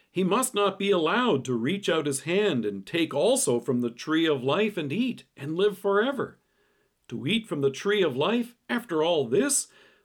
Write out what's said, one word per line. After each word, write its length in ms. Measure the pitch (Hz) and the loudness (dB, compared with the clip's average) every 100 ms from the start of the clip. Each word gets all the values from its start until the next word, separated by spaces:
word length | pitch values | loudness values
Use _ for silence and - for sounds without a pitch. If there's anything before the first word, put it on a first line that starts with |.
| _ | _
"He 140 | 175 | -2
must 320 | 185 220 240 202 | 2 2 0 0
not 240 | 202 196 | 0 0
be 120 | 196 | 0
allowed 520 | 185 160 214 247 139 | 2 2 2 2 0
to 100 | 131 | 0
reach 360 | 120 123 202 190 | -2 0 -2 0
out 160 | 160 147 | 0 0
his 160 | 135 | -4
hand 420 | 160 185 214 127 | 0 2 2 0
and 220 | 107 98 - | -2 -6 -6
take 280 | 170 160 | -2 -2
also 460 | 143 196 262 - 120 | 0 2 2 2 0
from 220 | - 123 | 0 -2
the 80 | 120 | -2
tree 360 | 120 - 156 165 | -6 -2 0 2
of 160 | 139 | 0
life 360 | 131 165 214 180 | 0 0 0 -2
and 160 | 147 | -4
eat 320 | 180 254 - - - | -2 -2 -4 -14 -12
and 220 | 139 165 | -6 0
live 200 | 208 196 | 0 0
forever." 600 | 196 202 247 269 131 - _ _ _ _ _ _ - | 0 2 2 -2 -8 -10 _ _ _ _ _ _ -12
To 180 | 117 123 | -8 -2
eat 180 | 220 - | -2 -2
from 140 | 151 | 0
the 100 | 135 | 0
tree 320 | 135 202 208 | 0 0 2
of 140 | 170 127 | 2 2
life, 400 | 170 240 233 - - | 0 0 -2 -10 -6
after 340 | 240 240 156 | -6 -2 0
all 240 | 160 165 117 | 2 2 2
this, 400 | 156 277 - - - - _ | 2 2 0 -4 -16 -20 _